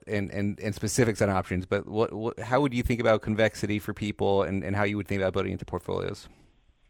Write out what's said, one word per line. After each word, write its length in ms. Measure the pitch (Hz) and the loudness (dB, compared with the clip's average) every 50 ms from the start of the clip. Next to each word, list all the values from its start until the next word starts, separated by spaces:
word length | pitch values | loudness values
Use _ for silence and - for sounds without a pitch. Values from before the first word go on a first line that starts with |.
| - | -2
and, 240 | - 107 104 101 - | -4 -2 -2 -2 -2
and, 280 | - 101 101 101 98 - | -4 -2 -2 -2 -2 -2
and 140 | - 110 101 | -4 -4 -4
specifics 460 | - - 107 - - 127 113 104 - | -2 -4 -2 2 4 4 4 4 2
on 80 | 110 101 | 2 2
options, 380 | 98 95 90 - 95 90 92 | 2 2 0 0 -2 -2 -2
but 200 | - 101 101 - | 0 -2 -2 -2
what, 240 | - 95 107 113 - | -2 0 0 0 0
what, 280 | - 104 110 117 - - | 0 -4 -4 -4 -6 -6
how 240 | 113 107 127 131 147 | -4 0 2 2 2
would 100 | 139 120 | 2 2
you 100 | 120 120 | 0 0
think 180 | - 127 113 | 0 0 2
about 200 | 117 113 110 104 | 4 4 4 4
convexity 580 | - - 107 104 110 107 - - - 101 104 104 | 4 0 2 4 2 2 2 0 -2 -2 -2 -2
for 140 | - - 107 | -2 -4 -6
people 520 | - 110 104 101 - 101 98 98 98 98 | -4 -4 -4 -2 0 2 2 4 4 2
and, 200 | 78 98 98 - | 2 0 -2 -2
and 100 | 82 98 | -2 0
how 100 | 101 104 | 0 0
you 120 | 101 104 | 0 0
would 100 | 104 98 | -2 -4
think 140 | - 101 98 | -2 -2 0
about 140 | 95 92 92 | 0 0 0
building 180 | 101 95 98 92 | 0 -2 -2 -2
into 140 | 90 - | -6 -6
portfolios? 600 | - - 87 - - 92 92 92 92 101 - - - - _ - _ _ _ _ _ _ _ _ _ | -6 -8 -8 -4 -4 -4 -2 -2 -4 -6 -8 -14 -20 -20 _ -20 _ _ _ _ _ _ _ _ _